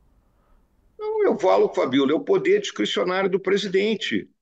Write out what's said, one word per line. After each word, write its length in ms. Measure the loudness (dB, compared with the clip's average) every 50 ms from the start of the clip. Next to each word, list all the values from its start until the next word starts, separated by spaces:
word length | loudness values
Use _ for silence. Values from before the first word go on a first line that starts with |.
| _ _ _ _ _ _ _ _ _ _ _ _ _ _ _ _ _ _ _ -10
Não, 260 | -6 -4 0 2 2
eu 140 | 2 2 2
falo, 300 | 2 4 4 4 2 2
Fabíola, 420 | 0 -2 -2 0 2 0 2 2
é 40 | 0
o 60 | -2
poder 400 | 0 0 0 0 2 2 2 2
discricionário 720 | 0 -4 -6 -4 -4 -2 -2 -2 -2 -2 -2 -2 0 0
do 80 | -2 -2
presidente, 920 | 0 -2 -2 -2 -2 -2 -2 0 0 0 -2 -2 -4 -4 -4 -4 -4 -6 _ _